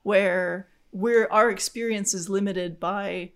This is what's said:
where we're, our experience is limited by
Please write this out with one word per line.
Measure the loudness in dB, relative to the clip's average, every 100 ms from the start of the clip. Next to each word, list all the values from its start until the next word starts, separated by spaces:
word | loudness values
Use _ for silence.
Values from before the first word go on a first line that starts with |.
where | 2 2 2 0 -2 -4 -10 _ _
we're, | -4 2 4 4
our | 4 4
experience | 2 -6 -4 -4 -2 -2
is | -4 -2
limited | -2 0 -2 -6 -4
by | -4 -4 -4 -6 -10